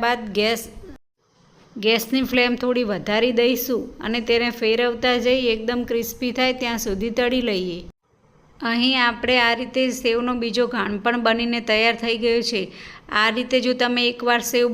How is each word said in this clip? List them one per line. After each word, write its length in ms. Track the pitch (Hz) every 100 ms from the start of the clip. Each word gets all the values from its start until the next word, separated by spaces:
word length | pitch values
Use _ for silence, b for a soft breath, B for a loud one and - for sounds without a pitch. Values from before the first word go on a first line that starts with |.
બાદ 180 | 233 240 220 190
ગેસ, 240 | 214 226 - - - - _ _ _ _ _ _ _ 233
ગેસની 540 | 208 226 226 262 254
ફ્લેમ 240 | 247 247 247
થોડી 260 | 247 247 220
વધારી 460 | 185 147 214 247 233
દઈશું 420 | 240 247 - 226 - - -
અને 140 | 240
તેને 280 | 226 233 240 233
ફેરવતા 580 | 220 226 247 233 254 240 233
જઈ 160 | 262 247 220
એકદમ 260 | 220 247 240
ક્રિસ્પી 460 | 233 226 - 247 233
થાય 220 | 254 254
ત્યાં 220 | 240 226 220
સુધી 260 | 190 226 226
તળી 300 | 247 254 240
લઈએ. 280 | 196 185 170 - - _ _ _ _ _ -
અહીં 380 | 240 233 254 262
આપણે 340 | 240 226 240 254
આ 100 | 233 233
રીતે 240 | 240 262 262 254
સેવનો 320 | 240 233 247 247
બીજો 240 | 233 240 240
ઘાણ 260 | 240 196 202
પણ 200 | 240 240 226
બનીને 360 | 226 240 233 226
તૈયાર 280 | 214 226 233
થઈ 160 | 233 226
ગયો 180 | 233 233 -
છે. 120 | 226 - B B B B 208
આ 80 | 220 226
રીતે 220 | 247 254
જો 100 | 247 254
તમે 240 | 247 247 240
એકવાર 320 | 240 240 240 233
સેવ 180 | 247 240